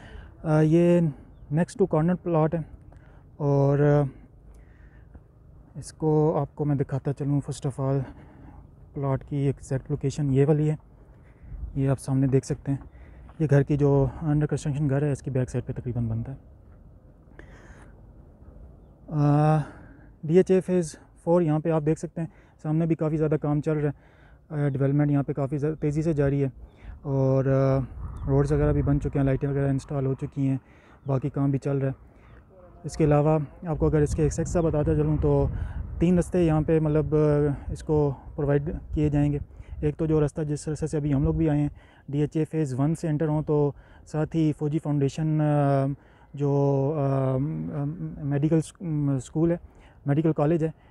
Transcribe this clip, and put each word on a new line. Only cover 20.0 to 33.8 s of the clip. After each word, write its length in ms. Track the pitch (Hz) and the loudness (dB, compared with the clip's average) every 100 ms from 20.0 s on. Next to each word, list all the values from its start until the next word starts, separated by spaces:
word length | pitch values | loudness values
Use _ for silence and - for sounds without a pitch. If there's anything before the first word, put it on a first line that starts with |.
| - - 151 | -20 -12 0
डीएचए 360 | 180 185 185 | 2 4 2
फ़ेज़ 360 | 180 180 160 - - - 170 | 0 -2 -2 -8 -20 -8 0
फ़ोर, 180 | 175 | 2
यहाँ 160 | 160 156 | 2 0
पे 100 | 165 | 0
आप 140 | 160 | 0
देख 140 | 151 160 | 0 -2
सकते 240 | 170 - | -4 -10
हैं 120 | 160 - - - | -10 -12 -20 -10
सामने 220 | 156 156 165 | -4 0 0
भी 100 | 165 | 0
काफ़ी 220 | 156 156 | 0 0
ज़्यादा 200 | 156 151 | 0 0
काम 240 | 147 147 | 0 -2
चल 160 | 160 151 | 0 0
रहा 140 | 147 | -2
है। 720 | - - - - - - 151 143 | -4 -12 -20 -20 -20 -10 -4 -2
अ, 40 | |
development 420 | 131 139 143 147 | 0 2 2 4
यहाँ 120 | 143 | 2
पे 100 | 135 | 0
काफ़ी 240 | 147 139 147 | -2 -2 -2
ज़्यादा 180 | 147 156 | -4 -2
तेज़ी 280 | 151 147 | -2 0
से 100 | 156 | 0
जारी 260 | 147 139 139 | 2 2 2
है 120 | 135 - - - - - 147 | -2 -4 -16 -20 -18 -12 -4
और, 420 | 135 135 135 135 | 0 2 2 2
अ, 840 | 135 135 135 123 - - - - | 2 4 2 -2 -8 -12 -8 0
roads 220 | 135 143 | 2 2
वगैरह 220 | 147 147 | 2 2
भी 80 | 147 | 2
बन 180 | 135 143 | 2 0
चुके 200 | 143 143 | 0 0
हैं, 60 | 135 | 2
लाइटें 220 | 131 139 | 0 0
वगैरह 220 | 139 139 | 0 0
install 360 | 135 - 143 135 | -2 -2 -4 -2
हो 80 | |
चुकी 340 | 135 143 143 135 | -2 -6 -2 0
हैं, 140 | 131 - - - - 135 | -2 -6 -20 -20 -12 -4
बाकी 220 | 135 139 | -2 -2
काम 220 | 143 139 | -2 0
भी 60 | 135 | 0
चल 200 | 143 139 | -2 -2
रहा 120 | 135 | -2
है। 60 | 135 - - - - - - - - 151 | -6 -14 -20 -20 -20 -20 -20 -20 -16 -8
इसके 180 | - | 0
अलावा 420 | 151 147 147 156 143 - 180 | 4 4 4 2 -2 -8 -8
आपको 180 | 147 | -2